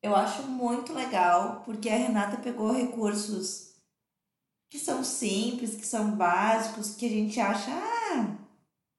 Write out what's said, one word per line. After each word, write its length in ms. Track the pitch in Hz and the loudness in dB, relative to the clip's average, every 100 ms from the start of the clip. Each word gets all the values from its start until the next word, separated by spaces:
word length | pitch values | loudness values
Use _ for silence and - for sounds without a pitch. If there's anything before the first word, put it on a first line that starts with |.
eu 140 | 214 202 | 4 4
acho 280 | - 302 | 2 -2
muito 480 | 269 254 247 247 - | -6 -2 0 -2 -4
legal, 680 | 262 247 202 175 175 - - | -6 -2 4 6 6 4 -4
porque 260 | - 214 226 | -8 -6 0
a 60 | 214 | 2
Renata 420 | 247 214 208 - | 2 2 0 -2
pegou 340 | 247 240 214 | -6 -2 0
recursos 1000 | 254 254 233 208 208 - 196 - - - _ _ _ _ _ _ _ _ _ _ | 2 0 0 0 0 -2 -4 -4 -8 -12 _ _ _ _ _ _ _ _ _ _
que 80 | 285 | -8
são 220 | - 262 | -4 -2
simples, 720 | 254 - 214 196 233 247 226 214 | -2 -2 0 0 0 -2 -6 -6
que 100 | - | -4
são 260 | 226 214 202 | 0 0 2
básicos, 760 | - 180 208 226 220 - 202 - | 4 4 4 2 0 -6 -8 -4
que 100 | 240 | -2
a 40 | |
gente 300 | 214 214 - | 0 0 2
acha, 320 | 202 214 - | 0 0 -2
"Ah, 640 | 302 427 466 440 311 208 208 - _ _ _ _ | -4 -2 -2 0 0 -2 -4 -12 _ _ _ _